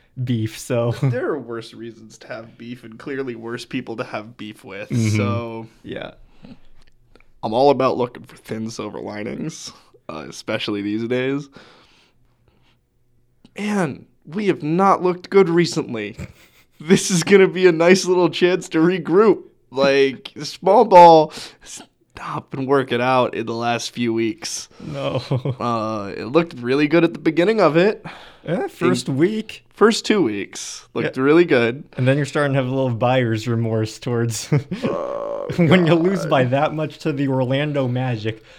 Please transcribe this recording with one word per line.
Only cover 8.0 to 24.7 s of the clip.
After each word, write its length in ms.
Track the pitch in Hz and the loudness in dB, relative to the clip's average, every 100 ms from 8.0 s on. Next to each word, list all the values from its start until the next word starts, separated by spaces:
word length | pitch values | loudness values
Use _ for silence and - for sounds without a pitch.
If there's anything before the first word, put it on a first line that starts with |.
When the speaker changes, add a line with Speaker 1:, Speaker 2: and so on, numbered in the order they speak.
| 123 - | -4 -8
Speaker 2:
for 120 | 113 - | -20 -20
thin 340 | - 110 110 | -12 -10 -10
silver 300 | 113 104 - | -10 -10 -10
linings, 720 | 101 104 110 131 156 - - - _ _ - | -12 -10 -10 -8 -10 -10 -18 -20 _ _ -16
uh, 160 | 80 67 | -14 -14
especially 540 | - - 110 - 104 | -14 -8 -6 -4 -4
these 260 | 101 107 117 | -4 -4 -2
days. 420 | 123 131 139 139 - - - _ _ _ _ _ _ _ _ _ _ _ _ _ _ _ _ _ - | -2 -2 -4 -8 -20 -20 -20 _ _ _ _ _ _ _ _ _ _ _ _ _ _ _ _ _ -8
Man, 480 | 208 208 160 95 - _ - | -4 -2 -2 -6 -18 _ -12
we 220 | 170 202 | -6 -2
have 160 | 131 | -2
not 380 | 147 170 196 170 | 0 2 4 2
looked 260 | 180 180 - | 0 -4 0
good 200 | 196 175 | 4 4
recently. 680 | 170 170 - 104 113 104 113 - - _ _ _ - | 4 0 -2 -6 -6 -8 -10 -16 -18 _ _ _ -8
This 320 | 151 190 - | 2 2 2
is 120 | 180 | -2
gonna 240 | 151 196 185 | 4 6 6
be 200 | 170 185 | 4 4
a 40 | |
nice 340 | 160 170 190 180 | 6 6 6 4
little 240 | 180 170 | 2 2
chance 400 | 131 175 180 - | 2 0 0 -2
to 80 | 160 | 2
regroup. 640 | 170 185 156 175 220 165 - _ _ | 2 2 2 4 6 4 -2 _ _
Like, 600 | 131 139 139 135 127 - - | 0 2 4 2 0 -16 -14
small 420 | 147 - 185 220 220 | -14 -4 4 4 8
ball 460 | 180 170 160 156 - - - | 10 12 10 6 -4 -18 -20
has 200 | - - - _ _ - | -20 -20 -20 _ _ -16
not 320 | - 156 - | -12 -12 -10
been 160 | 139 131 | -6 2
working 360 | 139 123 120 | 2 2 0
out 340 | 123 127 120 - | 2 2 2 -2
in 100 | 117 | -6
the 80 | |
last 380 | 117 117 120 - | -4 -2 -2 -4
few 220 | - 120 | -4 -2
weeks. 540 | 113 113 - - - - | 0 -2 -4 -10 -10 -14